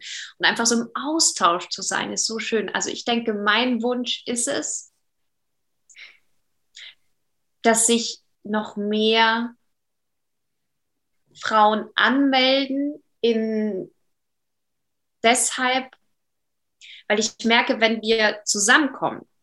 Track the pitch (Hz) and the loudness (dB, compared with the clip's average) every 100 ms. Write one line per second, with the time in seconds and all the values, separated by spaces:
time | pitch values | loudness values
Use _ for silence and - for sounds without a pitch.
0 | - - - - 170 226 233 233 233 240 | -12 -14 -14 0 0 2 2 0 -2 -6
1 | 269 320 - - 175 175 - - 185 190 | -4 0 0 2 2 2 -4 -8 -6 -4
2 | 202 202 - 220 - 220 190 196 - - | -4 -4 -4 -4 -2 -2 -2 -4 -4 -4
3 | - 233 233 208 208 226 254 233 240 247 | -4 -2 -2 -2 0 0 0 0 -2 -2
4 | 240 - - 240 277 285 302 - - _ | -4 -8 -6 -4 -4 -4 -6 -10 -12 _
5 | _ _ _ _ _ _ _ _ _ - | _ _ _ _ _ _ _ _ _ -20
6 | - _ _ _ _ _ _ - - - | -20 _ _ _ _ _ _ -20 -20 -20
7 | _ _ _ _ _ _ 226 226 - 233 | _ _ _ _ _ _ 2 2 4 2
8 | 226 - _ _ 202 214 214 202 208 214 | 0 -8 _ _ -6 -6 -4 -6 -4 0
9 | 220 226 226 226 240 - _ _ _ _ | 2 4 2 2 -4 -10 _ _ _ _
10 | _ _ _ _ _ _ _ _ _ _ | _ _ _ _ _ _ _ _ _ _
11 | _ _ _ - - 220 214 214 - - | _ _ _ -10 0 4 4 4 -4 0
12 | 214 269 277 262 262 269 269 269 285 294 | 2 2 2 4 4 2 0 -4 -4 -8
13 | _ _ 233 220 220 220 214 185 - _ | _ _ 0 0 -2 -2 -4 -6 -10 _
14 | _ _ _ _ _ _ _ _ _ _ | _ _ _ _ _ _ _ _ _ _
15 | _ _ 226 247 - - 254 262 262 - | _ _ 2 2 0 -2 -2 -2 -4 -14
16 | _ _ _ _ _ _ _ _ - - | _ _ _ _ _ _ _ _ -20 -16
17 | - 214 214 - 226 233 247 220 220 226 | -4 -2 -2 -4 2 2 2 2 0 0
18 | 214 226 214 - - 208 196 285 269 - | 0 2 0 0 -4 -2 4 4 4 -2
19 | 156 110 - _ | -6 -6 -14 _